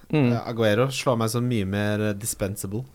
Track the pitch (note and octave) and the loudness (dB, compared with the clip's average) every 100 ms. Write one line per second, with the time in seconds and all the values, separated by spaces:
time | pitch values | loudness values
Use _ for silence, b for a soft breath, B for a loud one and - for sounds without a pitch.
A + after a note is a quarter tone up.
0 | b D3+ B2 A#2 - A2+ G#2+ G#2 C3+ C3 | b 2 2 2 -2 0 2 4 2 0
1 | C#3+ A#2 A2 A#2+ B2 A#2 F#2+ G#2 G#2 G#2 | 0 2 0 0 0 0 0 0 0 0
2 | G#2+ G2+ A2 - G2 G2+ G2 G#2+ C3 | -2 -2 -6 -4 -6 -6 -6 -8 -10